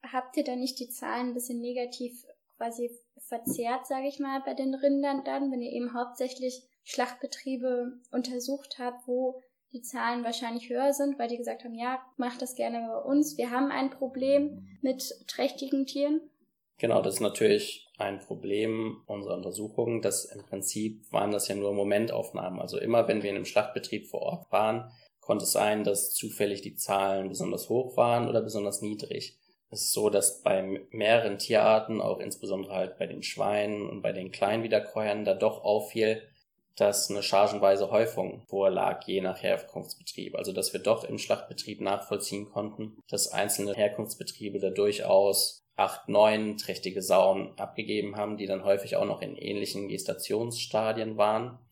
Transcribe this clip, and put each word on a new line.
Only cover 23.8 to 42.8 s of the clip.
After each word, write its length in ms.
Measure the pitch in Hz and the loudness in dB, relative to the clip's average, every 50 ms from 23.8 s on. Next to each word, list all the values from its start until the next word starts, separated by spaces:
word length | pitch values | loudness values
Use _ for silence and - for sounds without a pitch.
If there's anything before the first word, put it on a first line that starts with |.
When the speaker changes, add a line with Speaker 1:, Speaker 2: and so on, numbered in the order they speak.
| - - - 107 - - | -6 -4 -6 -6 -8 -6
Speaker 2:
vor 140 | - - - | -8 -4 -4
Ort 280 | - - 170 - _ | -4 -4 -6 -8 _
waren, 400 | - 101 107 110 110 120 117 - - - _ _ _ _ | 2 2 4 4 2 0 -4 -8 -18 -20 _ _ _ _
konnte 240 | _ - 113 104 - | _ 0 0 0 2
es 80 | - - | 2 2
sein, 320 | 101 104 107 107 107 104 | 4 4 4 4 2 2
dass 280 | 104 101 101 - - - | 2 2 2 0 -2 -2
zufällig 500 | - - 113 - - 104 104 101 98 - | -2 -4 -4 -2 0 0 0 0 -2 -6
die 120 | 101 - | -10 -8
Zahlen 540 | - - - 101 98 98 98 98 98 95 95 | -8 -2 0 2 2 4 2 2 0 0 -2
besonders 400 | 95 - - 92 95 - - - | -4 -4 -4 -2 -4 -4 -2 0
hoch 280 | 123 120 127 - - | 2 2 2 0 4
waren 320 | - 120 120 120 120 120 120 | 4 4 6 6 4 2 4
oder 140 | 120 113 110 | 2 2 0
besonders 400 | 107 107 107 101 101 98 - - | 0 -4 -2 -2 -2 -4 -4 -4
niedrig. 560 | 104 107 107 - - - - - - - _ _ _ _ _ _ _ | -4 -6 -6 -6 -6 -6 -6 -8 -8 -14 _ _ _ _ _ _ _
Es 120 | - 107 - | -8 -4 -2
ist 100 | - - | 0 0
so, 180 | - 107 107 | 4 4 4
dass 320 | 101 101 95 - - - - | 4 6 4 4 0 2 2
bei 380 | - 101 95 95 95 95 - - - | 2 2 4 2 0 -4 -6 -6 -10
mehreren 480 | - 113 104 107 113 120 113 107 101 98 | -6 0 4 6 6 6 6 2 -2 -4
Tierarten, 640 | - - 117 107 107 107 110 110 110 - 113 107 98 | -2 4 4 6 8 8 8 6 4 2 -2 0 0
auch 160 | 104 101 - | 0 -2 -2
insbesondere 560 | 95 95 95 - - 98 98 95 98 98 101 | -4 -8 -8 -8 -6 -4 -4 -4 -4 -4 -4
halt 240 | 92 92 92 92 - | -4 -4 -4 -4 -6
bei 80 | - | -6
den 160 | - - - 101 | -6 -6 -8 -8
Schweinen 680 | - - - - 101 104 104 104 104 107 104 101 - | -8 -4 -2 0 2 2 2 2 0 -2 -4 -4 -6
und 140 | - 101 98 | -8 -4 -4
bei 100 | - 104 | -4 -2
den 200 | - 92 95 - | -2 -6 -8 -4
Kleinwiederkäuern, 920 | - - 98 107 113 113 113 107 104 - - - 110 110 107 101 104 107 | 0 0 2 2 0 0 2 2 2 2 0 -4 -2 0 0 0 0 2
da 100 | 104 95 | 0 2
doch 280 | - 110 110 - - - | 4 4 2 2 2 2
auffiel, 600 | - 104 107 - - - 113 110 107 110 110 - - _ _ _ _ _ _ _ _ _ | 2 2 2 2 -2 0 2 4 4 2 0 -4 -16 _ _ _ _ _ _ _ _ _
dass 340 | - 113 101 101 - - - | 4 4 4 4 4 0 0
eine 120 | 101 101 98 | -2 -2 -2
chargenweise 680 | - - 98 101 107 110 104 101 98 98 98 101 95 | 4 6 6 6 6 4 4 6 6 6 6 4 2
Häufung 520 | 120 107 113 113 - - 92 95 - - - _ | 4 2 2 2 0 -4 -4 -4 -6 -10 -12 _
vorlag, 580 | - 98 98 95 92 92 95 95 92 - - | -2 2 4 4 4 4 2 0 0 -2 -4
je 140 | - 95 95 | -2 -2 0
nach 200 | 92 92 92 - - | 0 -2 -4 -2 0
Herkunftsbetrieb. 920 | 98 98 95 - - - 95 95 - - _ - - - - 95 98 - | 0 0 0 -2 -8 -10 -10 -10 -10 -14 _ -14 -14 -12 -10 -10 -8 -6
Also 180 | - - - 92 | -6 -6 -4 -2
dass 200 | 101 95 - - | -2 -2 -2 -4
wir 80 | 95 | -2
doch 240 | 92 101 113 113 - | 2 2 2 2 0
im 140 | - - 107 | -6 -6 -6
Schlachtbetrieb 640 | - - - - - - - - - - 104 - | -2 -2 -2 -2 -2 -12 -12 -12 -10 -10 -8 -4
nachvollziehen 640 | 98 98 98 98 - - 104 101 - - - 101 104 | -2 0 0 -2 -2 -4 -4 -4 -4 -4 -6 -6 -6
konnten, 520 | - - 101 104 107 - - | -6 -6 -6 -6 -6 -6 -10